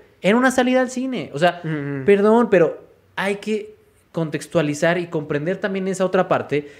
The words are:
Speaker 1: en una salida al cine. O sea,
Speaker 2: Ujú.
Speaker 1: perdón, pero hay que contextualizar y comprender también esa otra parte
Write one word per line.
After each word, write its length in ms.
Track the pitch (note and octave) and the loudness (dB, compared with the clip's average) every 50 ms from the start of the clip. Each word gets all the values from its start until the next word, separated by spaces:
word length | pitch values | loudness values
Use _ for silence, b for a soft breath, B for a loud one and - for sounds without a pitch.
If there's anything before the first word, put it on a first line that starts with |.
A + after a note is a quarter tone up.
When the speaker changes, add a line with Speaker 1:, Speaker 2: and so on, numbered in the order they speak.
| b b b b - | b b b b 0
Speaker 1:
en 140 | F3+ G#3+ | 2 2
una 140 | B3 B3+ B3+ | 4 2 2
salida 300 | B3+ C4 B3 B3+ B3+ B3+ | 2 2 2 2 2 2
al 80 | B3+ B3 | 0 -2
cine. 400 | - B3 C4 C4+ B3+ F#3+ C3+ - - | -4 -6 -6 -6 -6 -6 -8 -8 -2
O 40 | C#3+ | 0
sea, 220 | F3 F3 E3+ F3 - | 0 0 0 -2 -4
Speaker 2:
Ujú. 440 | D#3+ D#3+ D3+ C#3+ C#3+ C#3+ C3+ C3 | -6 -6 -4 -4 -6 -6 -2 2
Speaker 1:
perdón, 420 | E3 G3+ G3 G3+ G#3+ A3 A#3+ A#3+ - | 4 4 4 6 4 4 4 4 4
pero 340 | G3+ F3 E3 C#3+ - - - - _ _ _ _ _ | 4 4 4 4 2 -4 -12 -20 _ _ _ _ _
hay 220 | - F#3 G3 G#3 | -6 -4 -4 -4
que 380 | G3+ - G#3 A3 G#3 G#3+ - - - _ _ _ _ _ _ - | -4 -4 -4 -6 -6 -6 -10 -16 -20 _ _ _ _ _ _ -6
contextualizar 840 | E3+ E3 D3+ D3+ D3 - - - E3+ D3+ D3 D3 D3 E3+ E3 F3 | -4 -4 -4 -4 -8 -8 -4 -2 0 0 0 0 0 0 0 0
y 120 | F#3 F3 E3+ | 0 -2 -4
comprender 480 | - D#3+ D3 - D3+ C#3+ D3+ E3+ F#3 F#3 | -6 -6 -4 -4 -4 -4 -2 -4 -4 -4
también 280 | - G3+ F#3+ F#3+ F#3+ F#3+ | -4 -4 -4 -4 -4 -4
esa 180 | F#3 F3+ F#3+ | -2 -2 -2
otra 220 | F3+ G3 F#3+ F3+ - | 0 2 0 2 2
parte 400 | D#3 A#2+ A#2 - C#3 D3 D3 B B | 0 -2 0 -2 -4 -4 -4 B B